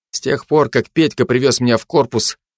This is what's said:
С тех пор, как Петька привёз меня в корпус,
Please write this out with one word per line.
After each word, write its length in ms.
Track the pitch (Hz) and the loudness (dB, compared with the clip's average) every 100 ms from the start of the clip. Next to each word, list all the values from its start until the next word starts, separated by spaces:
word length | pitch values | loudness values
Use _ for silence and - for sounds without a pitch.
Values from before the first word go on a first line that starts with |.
| _ | _
С 100 | - | -8
тех 240 | 131 139 - | -4 -4 0
пор, 240 | 151 135 | 0 2
как 200 | - - | 0 -2
Петька 340 | - 156 - 123 | 0 0 0 -2
привёз 340 | 123 131 123 | 0 0 0
меня 180 | 123 113 | 0 0
в 80 | - | 0
корпус, 520 | 160 123 113 - - _ | -2 0 -2 -4 -6 _